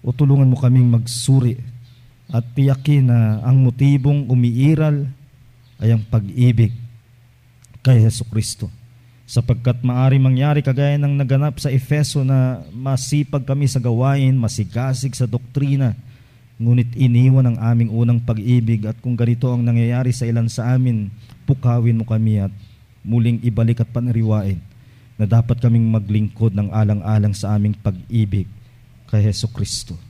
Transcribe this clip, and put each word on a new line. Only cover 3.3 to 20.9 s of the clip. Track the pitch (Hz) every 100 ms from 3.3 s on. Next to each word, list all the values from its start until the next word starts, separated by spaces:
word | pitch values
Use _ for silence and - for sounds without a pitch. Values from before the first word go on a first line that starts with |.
| 107
ang | 113 135
motibong | 127 127 139 143 131 143 123
umiiral | 127 120 120 139 156 156 147 139 - - _ - _ _ _
ay | 110 113
ang | 107
pag-ibig | 117 101 104 123 113 113 - - - _ _ _ _ _ _ _ -
kay | 131 120 110
Hesukristo. | - 120 110 - - 90 - - _ _ _ -
Sapagkat | - - 123 120 120 123
maaari | 123 131 135
mangyari | 131 127 143 147
kagaya | 139 131 143 143
ng | 143
naganap | 143 135 135 147 135
sa | 143
Efeso | 131 - 147 143 147 131
na | 135 127 120 73
masipag | 104 131 131 - 147 135 143 131
kami | 135 139
sa | 135
gawain, | 120 117 131 139 131
masigasig | 131 113 - 98 117 131 131 135
sa | -
doktrina, | 123 120 - 139 139 139 127 104 - - - _ _ _
ngunit | 117 120 120 120
iniwan | 127 120 131 131 123
ang | 113
aming | 110 117 117
unang | 113 120 120
pag-ibig. | 120 110 107 123 113 113 107
At | 113
kung | 123
ganito | 117 117 120 127
ang | 123
nangyayari | 120 117 117 123 127
sa | 123 117
ilan | 117 117
sa | - 117
amin, | 127 127